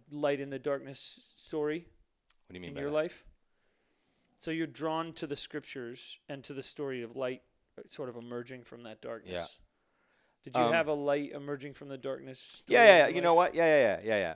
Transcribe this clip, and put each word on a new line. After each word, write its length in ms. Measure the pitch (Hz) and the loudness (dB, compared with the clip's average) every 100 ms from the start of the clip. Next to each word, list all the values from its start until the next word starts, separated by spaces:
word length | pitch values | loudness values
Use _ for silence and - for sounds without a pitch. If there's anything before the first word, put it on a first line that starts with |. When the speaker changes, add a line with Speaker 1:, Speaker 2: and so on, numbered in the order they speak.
| _ | _
Speaker 1:
light 300 | 147 147 143 | -4 -2 -2
in 100 | 139 | -4
the 80 | 135 | -8
darkness 420 | 143 139 135 135 - - - - | -4 -6 -6 -12 -12 -14 -18 -20
story 500 | - 156 151 160 170 _ _ _ _ _ - | -10 -4 -4 -4 -10 _ _ _ _ _ -20
Speaker 2:
What 60 | |
do 20 | 90 | -14
you 60 | |
mean 80 | 87 | -12
Speaker 1:
in 40 | |
Speaker 2:
by 80 | 143 | -8
Speaker 1:
your 80 | 143 | -4
Speaker 2:
that? 60 | 151 | -2
Speaker 1:
life? 280 | 170 - - _ _ _ _ _ _ _ _ _ _ _ | -2 -6 -20 _ _ _ _ _ _ _ _ _ _ _
So 140 | - | -6
you're 160 | 165 156 | -4 -4
drawn 480 | 131 156 160 165 | -4 -4 -4 -6
to 140 | 160 151 | -8 -8
the 80 | 139 | -8
scriptures 840 | - 147 - 135 120 127 - - - | -8 -10 -12 -12 -12 -12 -16 -16 -14
and 160 | 139 | -14
to 120 | 127 139 | -12 -12
the 80 | |
story 400 | 127 - 139 127 | -12 -8 -8 -6
of 120 | 117 123 | -8 -6
light, 280 | 127 127 _ _ _ - | -6 -6 _ _ _ -20
uh, 60 | - | -18
sort 220 | - 131 | -12 -10
of 60 | 117 | -12
emerging 480 | 120 120 120 127 | -10 -10 -10 -14
from 180 | 117 120 | -18 -18
that 180 | 117 107 | -16 -14
darkness. 320 | 120 113 92 | -12 -12 -10
Speaker 2:
Yeah. 140 | 87 82 - _ _ _ _ _ _ _ _ | -8 -10 -12 _ _ _ _ _ _ _ _
Speaker 1:
Did 120 | - 127 | -6 0
you 80 | |
Speaker 2:
Um, 80 | 120 | 2
Speaker 1:
have 160 | 165 151 | 2 0
a 60 | |
light 380 | 147 143 143 143 | -2 0 -2 -2
emerging 400 | 143 143 143 143 | -10 -10 -10 -12
from 160 | 131 143 | -16 -14
the 80 | 135 | -12
darkness 420 | 135 131 135 131 | -10 -10 -12 -16
story 360 | - - - 240 | -14 -14 2 8
Speaker 2:
Yeah, 80 | 226 | 12
yeah, 60 | |
Speaker 1:
in 60 | 180 | 12
Speaker 2:
yeah. 80 | - | 10
Speaker 1:
your 80 | 170 | 4
Speaker 2:
You 60 | |
know 140 | 170 165 | 4 6
Speaker 1:
life? 140 | 180 | 6
Speaker 2:
what? 60 | 165 | 4
Yeah, 100 | 165 | 6
yeah, 160 | 151 | 6
yeah, 180 | 117 85 104 | 6 2 0
yeah, 120 | 107 | 0
yeah. 180 | 87 | 0